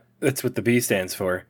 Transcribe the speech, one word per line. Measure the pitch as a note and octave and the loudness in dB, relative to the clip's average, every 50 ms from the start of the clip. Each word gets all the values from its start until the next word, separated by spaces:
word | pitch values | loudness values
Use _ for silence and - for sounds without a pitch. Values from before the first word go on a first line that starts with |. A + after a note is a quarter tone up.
| _ _ _ _ | _ _ _ _
that's | D#3+ C3+ C3 - - | -2 -2 0 0 -4
what | B2 - | -4 -4
the | A#2 | 0
B | G2 A#2 A#2+ A#2+ | 2 2 2 2
stands | A#2 - A2 F#2+ F#2 F#2 - | 2 2 0 0 0 -4 -6
for. | - G2 F#2 F2+ F#2 - | -4 -2 -2 -2 -2 -6